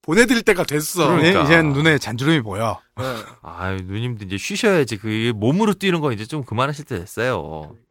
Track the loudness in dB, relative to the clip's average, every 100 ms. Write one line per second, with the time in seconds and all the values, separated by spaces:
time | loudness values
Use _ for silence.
0 | 2 4 4 4 2 2 0 -2 -2 0
1 | 2 4 4 4 6 4 4 4 4 2
2 | 0 -2 2 2 0 -4 -4 -4 _ -10
3 | -8 -8 -12 -20 -18 -8 -6 -6 -6 -6
4 | -6 -8 -8 -8 -6 -2 2 2 0 -4
5 | -4 -2 -2 0 0 2 2 0 0 0
6 | -2 -4 -8 -8 -6 -4 -2 -4 -8 -8
7 | -8 -4 -2 -2 -6 -12 -14 -20 _